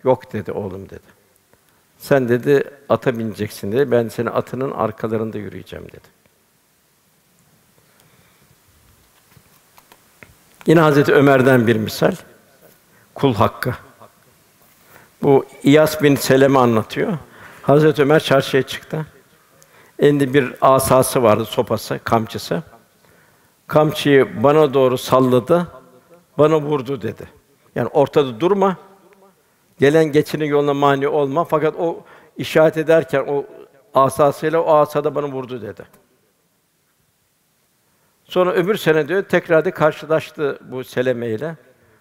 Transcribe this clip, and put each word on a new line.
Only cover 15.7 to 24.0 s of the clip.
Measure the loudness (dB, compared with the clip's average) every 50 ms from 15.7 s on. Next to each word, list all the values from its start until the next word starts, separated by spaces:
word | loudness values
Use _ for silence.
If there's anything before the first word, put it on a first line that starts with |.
| 4 4 4 2 0 0 2
bin | 2 2
Seleme | 2 2 2 4 4 4 4 4 4
anlatıyor. | 4 4 2 0 -2 -4 -6 -6 -4 -4 -4 -6 -8 -14 -20 -20 -20 -20 -20 -6
Hazreti | 0 2 4 4 4 4 2 2
Ömer | 2 4 2 2
çarşıya | 2 2 0 0 0 0 -2 -2 -2
çıktı. | -4 -8 -14 -12 -12 -10 -10 -10 -12 _ _ _ _ _ _ _ _ _ _ _ _ _ _ _ _ _ 2
Elinde | 4 4 4 2 0 0 0
bir | 0 0 -2 -2 2
asası | 4 4 4 4 4 4 2 2 2 2 0 2 2
vardı, | 4 2 2 0
sopası, | -4 -4 -4 -4 -4 -4 -8 -6 -8 -10 -8 -4
kamçısı. | -2 -2 -2 -2 -4 -10 -12 -10 -8 -8 -8 -10 -12 -20 -20 _ _ _ _ _ _ _ _ _ _ _ _ _ _ _ _ _
Kamçıyı | 0 2 2 2 2 -2 -2